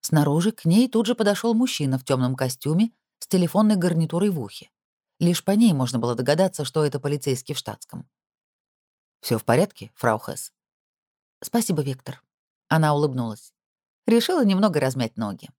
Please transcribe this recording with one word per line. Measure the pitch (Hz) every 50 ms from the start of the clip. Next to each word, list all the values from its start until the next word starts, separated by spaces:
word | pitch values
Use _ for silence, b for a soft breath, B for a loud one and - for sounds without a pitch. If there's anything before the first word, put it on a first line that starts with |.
Снаружи | - - - 156 147 147 143 160 170 214
к | 220 - -
ней | 160 170 214 247 247
тут | - 220 226
же | 202 247
подошел | - 226 202 202 - - 233 233
мужчина | 220 247 254 - - 147 135 131 131
в | 131
темном | - 139 127 127 127 131
костюме | 131 135 127 131 - - 139 160 175 220 226 _ _ _ _ _ _
с | - -
телефонной | - 185 175 165 - 190 214 214 214 190
гарнитурой | 175 180 170 160 160 151 - 170 196 208
в | 185 156
ухе. | 117 101 - - - _ _ _ _ _ _ _ _ _ _ _
Лишь | 165 175 175 - -
по | -
ней | 196 208 233 226 170
можно | 139 127 120 120 123
было | 117 120 120
догадаться, | 117 127 123 147 160 190 185 - - 147
что | 127 _ 160 151
это | 143 - 143
полицейский | - 143 143 147 - 143 131 127 - - 147
в | -
штатском. | - - 104 - - _ - - - _ _ _ _ _ _ _ _ _ _ _ _ _ _ _ _ _ _ _ _ _ _ _
"Все | - - 120 110
в | -
порядке, | - 117 131 185 202 _ - - 110 _
фрау | _ - 120 110 107
Хесс?" | - - - - - - _ _ _ _ _ _ _ _ _ _ _ _ _ _ _ _ _ _
"Спасибо, | - - - 233 226 - 185 151
Виктор". | 143 139 131 - _ - 135 - _ _ _ _ _ _ _ _ _ _
Она | 160 160 160 151 147
улыбнулась. | 147 147 147 131 127 120 113 107 - - - _ _ _ _ _ _ _ _ _ _ _
"Решила | - 226 233 233 - 381 339 254
немного | 202 190 185 202 214 170 151
размять | 131 131 131 135 123 110 _ -
ноги". | 113 104 98 - - - _